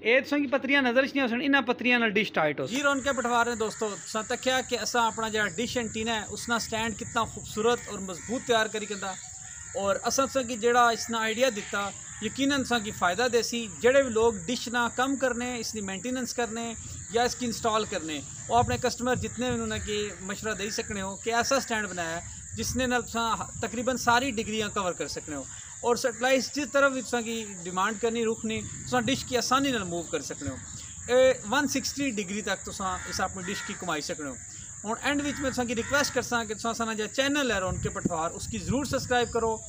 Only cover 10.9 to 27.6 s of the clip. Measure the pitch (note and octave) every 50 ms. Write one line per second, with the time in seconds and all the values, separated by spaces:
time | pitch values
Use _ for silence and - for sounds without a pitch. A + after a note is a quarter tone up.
10.9 | A#3 A3 - - A3+ A#3 A3 A3 A3 G#3+ B3 C4+ A3 G#3 G3 - - G3+ G3+ G3
11.9 | F#3+ - - - - - G#3+ A3 - - C4+ C#4 C#4+ C#4 B3+ - A#3+ A#3+ G3+ G#3+
12.9 | G3+ - F#3+ F3 F3+ F#3 B3 B3+ A3 A#3+ G#3+ - - A#3 A#3 G#3+ F3 D3 F#3 A#3
13.9 | C4 C#4 C#4 C4 A3+ A3 A3+ A#3 A3+ G3 E3+ - B3+ A#3+ - B3 A3+ B3 A#3+ B3
14.9 | - - B3+ C4+ C#4 B3 C4+ B3+ B3 A#3 A#3+ B3 B3 A#3 A3 - - A3 G#3 G3
15.9 | F#3+ F#3+ E3+ B3 B3+ C4 B3+ A#3 - - A#3+ A3+ A3 A3+ A#3 A#3 A3+ A3 - -
16.9 | - - - - F#3 A3+ A#3+ A#3+ A#3 - B3 A#3+ G#3+ - - A#3 G#3+ A3 G#3+ -
17.9 | G#3 F#3 D#3 D#3 D#3 D3 C3+ - - - - - A3 A#3 B3 A#3+ B3 A#3+ B3 B3
18.9 | - - A#3 B3 B3+ - - A3 - - A#3+ B3+ A#3+ A#3 A3+ A3 G#3+ G#3+ G#3 G3+
19.9 | G#3 G#3 G#3 G#3 F#3 E3+ F#3 F#3+ G#3 G3+ - A3 G#3+ F#3 G3 A3 G#3 - A#3 -
20.9 | G#3+ G3+ F#3+ F#3+ G3 F3+ - A#3 A3+ A#3 A#3 A3+ C#4 C4+ - - A#3 A3 G#3 F#3+
21.9 | F3+ F3+ E3+ E3 E3 E3+ E3+ - - - - - - G3 A3+ - - A#3+ C4 B3
22.9 | B3 B3 A#3 - - A3+ A#3 A3+ A3 F3+ - - - - - A3 G3 A3+ B3 A3+
23.9 | B3+ A#3+ - - A#3+ A#3+ B3+ C#4 B3 G#3 A3 F#3+ G#3+ A3 G#3 G#3 - G#3+ G3 F3+
24.9 | E3+ - D#3+ C#3 - D#3+ - - D3+ C#3 C3 - - - - - - - - A#3
25.9 | A#3+ A3 - C4 A3+ A3 A#3 B3+ C4+ C4+ A3+ - - C4+ D4 B3+ - C#4 C#4 C#4
26.9 | C4 C4 A#3 - - A#3+ A3+ A3 A3+ A3+ A3 G#3 G3+ F3+